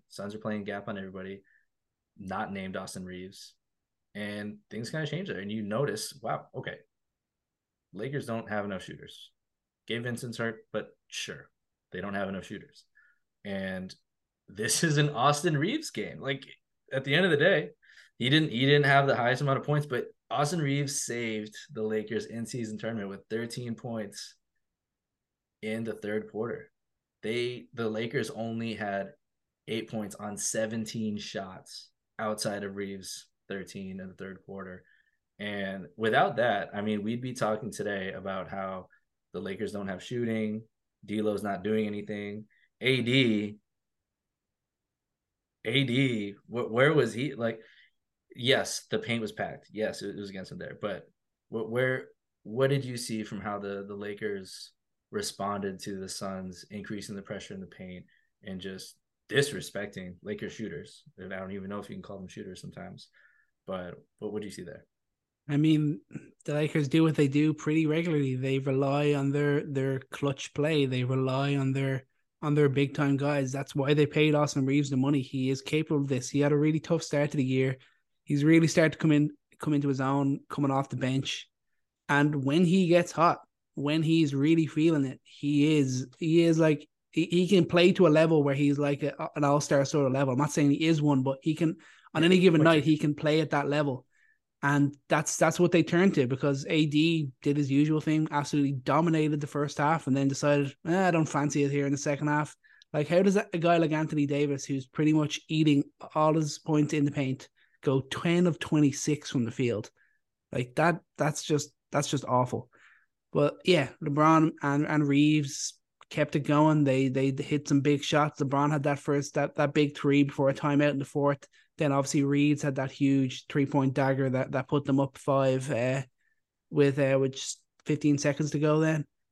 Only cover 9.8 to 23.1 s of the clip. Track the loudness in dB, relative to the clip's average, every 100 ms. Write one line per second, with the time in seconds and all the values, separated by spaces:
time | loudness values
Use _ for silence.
9.8 | -8 -6 -6 -8 -8 -6 -6 -6 -8 -8
10.8 | -8 _ _ -12 -10 -12 -16 _ _ _
11.8 | _ -10 -6 -4 -4 -6 -10 -14 -16 _
12.8 | _ _ _ _ _ _ -10 -8 -6 -6
13.8 | -10 -14 _ _ _ _ _ -6 -2 0
14.8 | 2 2 2 2 2 4 2 0 0 -2
15.8 | -6 -8 -8 -8 -6 -6 -8 -20 _ _
16.8 | -8 -6 0 2 4 4 4 4 0 -10
17.8 | _ -20 -18 -4 2 4 4 2 4 6
18.8 | 6 6 4 2 2 2 0 0 0 -2
19.8 | -2 -4 -6 -12 -6 -2 -2 0 0 0
20.8 | -2 -4 -6 -4 -4 -6 -8 -14 -14 -6
21.8 | -4 -2 -4 -6 -6 -10 -8 -6 -8 -6
22.8 | -6 -6 -6